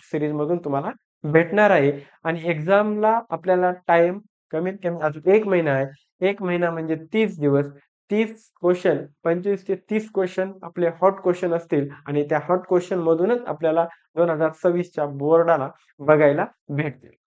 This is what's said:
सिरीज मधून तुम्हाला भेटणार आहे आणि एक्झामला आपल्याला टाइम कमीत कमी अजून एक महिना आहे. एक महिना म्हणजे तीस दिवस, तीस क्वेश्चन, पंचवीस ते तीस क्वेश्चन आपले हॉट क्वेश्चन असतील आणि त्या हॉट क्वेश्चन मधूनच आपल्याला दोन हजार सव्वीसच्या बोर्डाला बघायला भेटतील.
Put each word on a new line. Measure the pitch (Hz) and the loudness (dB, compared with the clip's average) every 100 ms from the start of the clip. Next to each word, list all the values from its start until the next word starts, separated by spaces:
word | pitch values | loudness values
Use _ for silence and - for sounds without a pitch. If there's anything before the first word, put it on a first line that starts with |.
सिरीज | - 151 151 | -8 -4 -4
मधून | 151 151 175 | -4 -2 -4
तुम्हाला | 165 139 170 262 _ _ | -2 -4 -6 -10 _ _
भेटणार | 151 156 170 202 208 | 0 2 2 2 4
आहे | 180 139 139 143 _ | 4 2 0 -8 _
आणि | 160 165 | -6 -4
एक्झामला | 165 160 156 196 214 208 214 226 233 | -4 -4 2 2 2 0 0 0 -2
आपल्याला | 165 170 180 180 | -8 0 0 0
टाइम | 180 - 170 170 190 - _ _ | -2 2 4 4 0 -12 _ _
कमीत | 160 180 202 | -6 -6 -6
कमी | 175 170 | -6 -4
अजून | 156 151 165 | -4 -4 2
एक | 208 214 | 2 4
महिना | 185 160 | 0 2
आहे. | 135 139 143 _ - 185 | 0 -2 -8 _ -4 -4
एक | 202 | -2
महिना | 185 175 175 | -4 -2 -2
म्हणजे | 165 160 160 160 | -4 -4 -6 -4
तीस | 214 220 175 | -2 0 0
दिवस, | 147 143 143 - _ _ - | 0 2 0 -8 _ _ -6
तीस | 208 220 - _ _ | -2 -2 -6 _ _
क्वेश्चन, | 175 180 190 143 - _ | -2 0 0 -2 -4 _
पंचवीस | 170 175 196 196 - | -4 -2 -2 -4 -4
ते | 185 | -8
तीस | - 214 220 | -4 -6 -4
क्वेश्चन | - 185 185 190 190 | -4 -4 -2 -6 -8
आपले | 170 180 170 | -14 -4 -4
हॉट | 165 185 196 | 2 0 2
क्वेश्चन | 180 175 180 | -2 -2 -2
असतील | 170 170 156 143 - - | -4 -2 -2 -2 -8 -6
आणि | 147 | -4
त्या | 147 151 | 0 -2
हॉट | 147 185 - | 0 -2 2
क्वेश्चन | 180 180 185 | 0 0 -2
मधूनच | 165 165 185 240 240 | 0 2 2 -2 -4
आपल्याला | 151 160 160 170 - _ 156 | -4 0 0 -2 -4 _ -2
दोन | 170 | 0
हजार | 156 160 156 | 2 -2 0
सव्वीसच्या | 185 175 175 - 143 | 0 0 -2 -4 -6
बोर्डाला | 139 143 165 165 160 135 - _ - | -4 2 4 4 2 0 -10 _ -8
बघायला | 143 156 147 143 202 _ - | 2 6 6 4 -2 _ -10
भेटतील. | 143 151 123 - _ | -6 -6 -6 -20 _